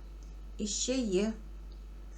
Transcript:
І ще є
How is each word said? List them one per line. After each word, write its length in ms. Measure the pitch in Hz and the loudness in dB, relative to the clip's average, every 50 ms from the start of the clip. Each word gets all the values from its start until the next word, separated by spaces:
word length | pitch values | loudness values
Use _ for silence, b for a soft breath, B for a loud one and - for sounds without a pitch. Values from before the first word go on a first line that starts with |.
| - - - - - - - - - - - - | -10 -10 -10 -10 -10 -10 -10 -10 -10 -10 -4 -2
І 100 | 220 202 | -2 0
ще 260 | - - - - 254 | 2 2 2 4 4
є 400 | 269 240 208 180 180 208 226 226 - - - - - - - - - - - - - - - - | 4 4 6 6 6 6 6 4 0 -6 -10 -10 -10 -10 -10 -10 -10 -10 -10 -10 -10 -10 -10 -8